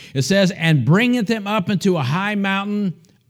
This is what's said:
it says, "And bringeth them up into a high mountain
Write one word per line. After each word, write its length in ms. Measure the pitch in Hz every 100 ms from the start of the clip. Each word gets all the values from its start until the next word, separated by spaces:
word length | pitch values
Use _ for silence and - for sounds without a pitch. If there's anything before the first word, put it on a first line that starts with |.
| -
it 80 | 135
says, 280 | 131 196 185
"And 320 | 190 165 151
bringeth 420 | 117 180 247 247 196
them 200 | 226 202
up 220 | 214 190
into 280 | 202 202 175
a 60 |
high 320 | 127 165 202
mountain 600 | 214 196 196 202 208 196 156 _ _ _